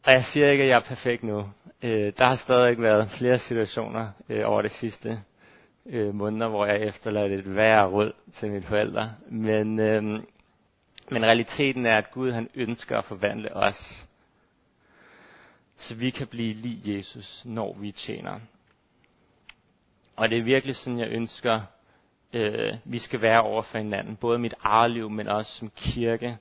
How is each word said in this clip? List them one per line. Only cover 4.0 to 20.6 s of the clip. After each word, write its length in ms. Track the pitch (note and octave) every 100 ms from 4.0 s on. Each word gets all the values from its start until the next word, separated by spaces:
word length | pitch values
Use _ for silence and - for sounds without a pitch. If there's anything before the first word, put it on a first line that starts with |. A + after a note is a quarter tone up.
| A2 - -
øh, 200 | A2 A2
over 140 | G#2+
det 80 | G#2+
sidste, 520 | - A#2 - A2+ A2+ G2 _ _ _ _ _ -
øh, 280 | B2 G#2
måneder, 340 | G#2 G#2 A2 A2+
hvor 180 | G#2+ G#2
jeg 140 | G#2
efterlader 580 | G#2+ G#2 A2+ G#2+ G2+ G2
et 180 | F#2+ G2
værre 300 | A2 A2 F#2+
råd 260 | G2+ G#2+ - -
til 160 | - G#2+
mine 120 | G2+
forældre. 520 | F2 G#2 G#2+ A2 A2 A2 -
Men, 500 | A2+ A2 G#2+ G#2+ A2
øhm, 480 | A2 G#2+ G#2+ G#2+ - _ _ _ _ _ _ - -
men 140 | B2
realiteten 640 | A2 A2+ A2+ - C#3 B2+ A#2+
er, 120 | A2
at 120 | G#2
Gud, 220 | B2+ C3
han 160 | A#2 A2+
ønsker 440 | - A2+ A#2+ - A#2
at 60 |
forvandle 520 | - G2 G2+ G2+ G#2+ -
os, 500 | G2+ G2+ - - - _ _ _ _ _ _ _ _ _ _ - - - - _ _ _
så 180 | -
vi 160 | A2+ B2+
kan 160 | - C3+
blive 280 | A#2 A2+
lig 420 | G#2+ A#2+ A2+ G2+ G2+
Jesus, 460 | F#2+ A#2+ G2 -
når 320 | B2 A2+ G#2 F2+
vi 120 | G#2
tjener. 480 | - - G2 F2+ G2 A2+ _ _ _ _ _ _ _ _ _ - _ _ _ _ _ _ -
Og 140 | A2
det 80 | A#2
er 40 |
virkelig 340 | A2+ C3+